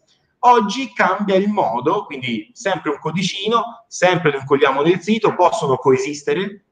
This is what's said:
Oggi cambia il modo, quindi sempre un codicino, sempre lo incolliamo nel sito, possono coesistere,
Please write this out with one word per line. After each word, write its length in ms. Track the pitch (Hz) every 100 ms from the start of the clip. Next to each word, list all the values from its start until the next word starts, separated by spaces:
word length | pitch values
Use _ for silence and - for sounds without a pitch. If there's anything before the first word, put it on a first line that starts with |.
| _ _ _ _
Oggi 500 | 240 240 202 247 262
cambia 400 | - 185 190 202
il 160 | 190 202
modo, 560 | 208 156 117 139 208 202
quindi 420 | 139 123 113 -
sempre 360 | - 196 180 156
un 80 | 143
codicino, 840 | 160 160 190 196 202 233 233 - _
sempre 420 | - 175 175 160
lo 80 | 139
incolliamo 420 | 135 139 143 135
nel 200 | 151 185
sito, 340 | - 220 185
possono 420 | - 175 - 147 127
coesistere, 880 | 139 131 151 147 - 147 202 202 _